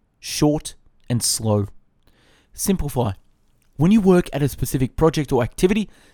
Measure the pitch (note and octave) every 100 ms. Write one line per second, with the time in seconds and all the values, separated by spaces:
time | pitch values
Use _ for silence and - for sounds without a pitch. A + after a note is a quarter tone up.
0 | _ _ - - D3+ D3 - - _ _
1 | - A#2 - - A2+ G#2 G2+ - _ _
2 | _ _ _ _ _ - - F#3+ D3 B2+
3 | A#2 F#2+ _ _ _ _ _ - D#3+ A3+
4 | F#3+ F3+ - - C#3 - C3+ C#3+ B2+ -
5 | D#3+ D#3+ C#3 C3 A#2 - F#3 G#3+ G3+ -
6 | _